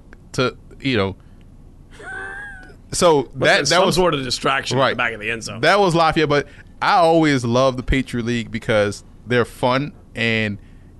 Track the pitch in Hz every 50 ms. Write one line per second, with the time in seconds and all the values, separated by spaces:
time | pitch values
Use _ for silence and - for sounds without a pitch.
0 | - - - - - - - - 127 120 - - - - - - - 135 127 104
1 | 98 95 92 - - - - - - - - - - - - - - - - -
2 | - 719 762 762 762 - 807 831 - - - - - - - - - - - -
3 | 185 175 160 143 120 - - 131 135 147 180 190 147 143 165 175 185 185 156 170
4 | 185 175 151 139 131 123 - - - 147 135 135 123 - 123 131 135 120 107 117
5 | 120 117 113 104 104 110 117 113 107 104 104 113 135 160 190 208 202 180 156 165
6 | 165 160 147 165 156 143 147 143 139 - - - - - - - 123 147 202 196
7 | 170 165 165 165 160 151 143 131 117 117 117 123 135 135 127 127 120 - 139 135
8 | 127 - - 123 110 117 120 117 110 104 104 113 - - 113 107 101 104 98 -
9 | - - - - - 107 120 123 - - - - - 123 127 135 147 151 - -
10 | - - - 117 117 117 113 110 110 107 101 101 - - - - - - - -